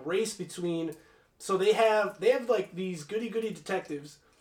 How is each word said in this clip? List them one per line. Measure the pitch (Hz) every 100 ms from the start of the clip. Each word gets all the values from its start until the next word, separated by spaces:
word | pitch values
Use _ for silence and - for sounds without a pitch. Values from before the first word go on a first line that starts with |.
race | 139 196 220
between. | - 170 - 175 165 165 151 - _ _ _
So | - 185
they | 202
have, | 214 226 214 202 180
they | 208
have, | 262 233
like, | 214 185
these | 175 185 170
goody-goody | 151 220 226 226 220
detectives, | 175 - 190 - 143 147 - _ _